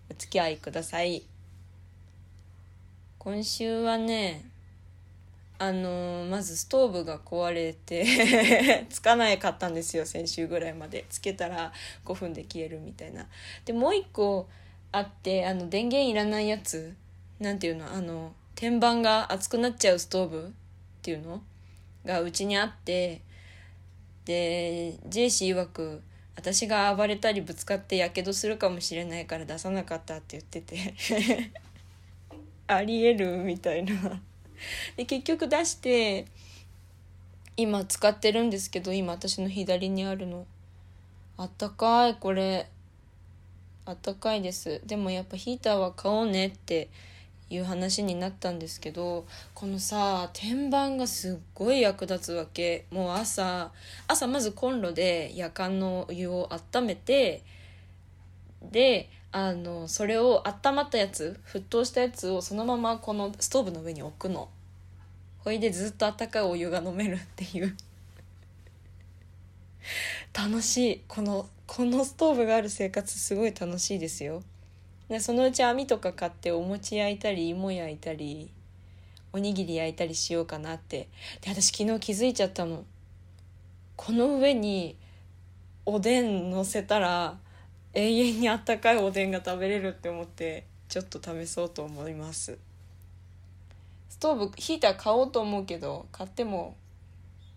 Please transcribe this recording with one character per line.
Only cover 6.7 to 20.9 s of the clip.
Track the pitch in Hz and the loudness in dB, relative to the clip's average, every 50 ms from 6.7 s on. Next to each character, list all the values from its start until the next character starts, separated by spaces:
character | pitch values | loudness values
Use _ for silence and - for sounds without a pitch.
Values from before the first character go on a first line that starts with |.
| - 262 262 233 | 4 6 6 6
ー | |
ブ | 180 175 165 | 4 -2 -4
が | 160 156 151 | -4 -8 -10
壊 | - - 170 175 175 175 175 | -8 -6 -2 0 0 0 0
れ | 170 165 160 160 | 0 -2 -2 -4
て、 | - - - 170 170 196 240 254 247 226 226 254 226 220 226 233 196 247 277 233 - - - | -8 -10 -6 -2 0 4 4 6 6 6 6 6 6 8 8 8 8 8 6 6 4 4 -4
<laughs> | |
つ | - - | -8 0
か | - 220 233 | 6 6 6
な | 240 233 214 196 190 | 8 6 4 4 2
か | - 185 | 2 -2
っ | 160 - | -2 0
た | 185 175 | -4 -4
ん | 165 | -2
で | 165 165 | -4 -4
す | - - | -2 -2
よ、 | 160 156 - | -2 -4 -2
先 | - 165 165 165 | -4 -6 -4 -4
週 | - 170 165 160 | -4 -4 -4 -2
ぐ | 170 165 | -2 -2
ら | 165 165 | -2 -4
い | 160 | -8
ま | 160 156 156 | -10 -12 -10
で。 | - - - - | -10 -10 -10 -8
つ | - - | -10 -6
け | - 196 190 | -4 -4 -4
た | 190 180 170 | -4 -4 -6
ら | 180 170 165 165 - - - - - - - | -4 -6 -6 -8 -8 -12 -14 -14 -16 -16 -8
五 | - 185 | -8 -6
分 | 190 190 170 160 | -6 -6 -8 -8
で | - 156 | -8 -12
消 | - - 165 160 | -10 -8 -8 -8
え | 160 | -6
る | 165 156 | -8 -10
み | 156 156 - | -12 -12 -14
た | - 156 | -14 -14
い | 160 - | -14 -12
な。 | - - - - - - - - - - | -14 -14 -14 -16 -18 -16 -16 -16 -14 -6
で、 | - | -4
も | 233 233 254 320 | 0 4 4 4
う | 415 | 4
一 | 392 381 - | 4 0 -2
個 | - - 208 202 202 185 185 - - - - - - - - - | 0 2 2 2 2 0 -2 -6 -12 -20 -20 -20 -20 -20 -14 -4
あ | - 202 | -2 -2
っ | 202 202 | -2 -2
て、 | - - - 185 190 190 180 | -8 -8 -2 0 0 2 2
あ | 185 190 | 0 0
の、 | 185 175 170 | -2 -4 -2
電 | 180 202 233 240 | -2 0 0 2
源 | 247 277 277 254 | 2 2 2 4
い | 220 | 2
ら | 214 208 | 2 2
な | 214 214 214 | 2 2 2
い | 214 208 | 2 0
や | 214 202 | 0 -2
つ。 | 190 - - 160 160 165 190 - - - - - - - - - | -2 -6 -6 -6 -8 -10 -14 -18 -20 -20 -20 -20 -20 -20 -10 -6
な | 208 202 202 | -4 -4 -2
ん | 190 | 0
て | 175 170 | 0 -2
い | |
う | 160 | -2
の？ | 160 156 - - | -2 -6 -6 -6
あ | 190 | -4
の、 | 180 170 165 160 165 160 - - - - - | -4 -4 -6 -8 -8 -10 -14 -18 -20 -18 -10
天 | - 240 233 240 233 | -4 0 2 4 6
板 | 240 233 233 233 226 | 6 6 6 6 6
が | 220 220 220 - - | 6 6 4 4 0
熱 | 190 190 - - | -2 -4 -2 -2
く | - 233 | 0 2
な | 240 247 | 2 0
っ | 240 | 0
ち | - - 196 | 4 4 4
ゃ | 180 | 4
う | 175 | 4
ス | - - | 2 -2
ト | - 185 185 | 0 0 0
ー | 165 | 0
ブ | 160 160 165 190 | -4 -8 -10 -10
っ | - - - - - - - - | -14 -18 -20 -20 -20 -20 -20 -20